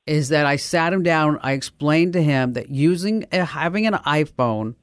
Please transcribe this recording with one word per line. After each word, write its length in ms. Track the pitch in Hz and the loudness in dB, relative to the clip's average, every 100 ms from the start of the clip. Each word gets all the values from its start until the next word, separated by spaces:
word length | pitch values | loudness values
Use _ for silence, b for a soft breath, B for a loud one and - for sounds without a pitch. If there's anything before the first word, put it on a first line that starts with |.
| - | -4
is 240 | 151 135 | -2 2
that 140 | 151 | 2
I 120 | 143 143 | 2 0
sat 360 | - 170 165 | 0 0 0
him 120 | 190 | 0
down, 340 | 170 160 151 151 | 2 2 2 0
I 120 | 131 | -2
explained 640 | 139 - - 147 156 175 | -4 -6 -4 0 2 2
to 80 | 175 | 2
him 320 | 151 135 127 | 2 2 0
that 160 | 120 123 | -4 -6
using 540 | 135 156 175 196 220 - | 0 2 2 -2 -4 -2
a, 140 | 185 | -2
having 420 | 170 156 165 196 220 | -2 -4 -4 -2 -2
an 80 | |
iPhone 800 | 196 - 151 147 - 120 110 110 123 | -2 0 0 0 -2 -2 -2 -6 -10